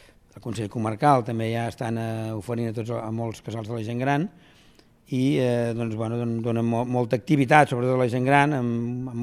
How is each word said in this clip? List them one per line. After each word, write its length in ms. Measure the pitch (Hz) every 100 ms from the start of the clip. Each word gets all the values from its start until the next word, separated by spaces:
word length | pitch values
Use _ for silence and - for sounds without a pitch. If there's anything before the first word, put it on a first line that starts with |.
| - - _ -
el 80 |
Consell 240 | 120 117 104
Comarcal 560 | 120 110 107 147 131
també 240 | 117 113 113
ja 160 | 117 117
estan, 240 | - 117 113
eh, 380 | 113 113 110 110
oferint 320 | 98 117 117
a 80 | 113
tots, 160 | 113
a 160 | 117 110 113
molts 240 | 117 107 -
casals 240 | 113 107
de 80 | 117
la 80 | 110
gent 160 | 120
gran 240 | 131 143 185 - - - - - _ _ -
i, 300 | 127 131 147
eh, 340 | 127 120 117 117
doncs, 200 | 117 110
bueno, 220 | 113 120
don-, 240 | 120 117
donen 240 | 117 117 117
mo-, 200 | 117 123
molta 300 | 123 120 123
activitat, 540 | - 147 123 151 139
sobretot 260 | 123 127 127
a 60 |
la 80 | 123
gent 160 | 123 127
gran, 300 | 143 143 139
amb, 540 | 120 117 117 123 127
amb 80 | 117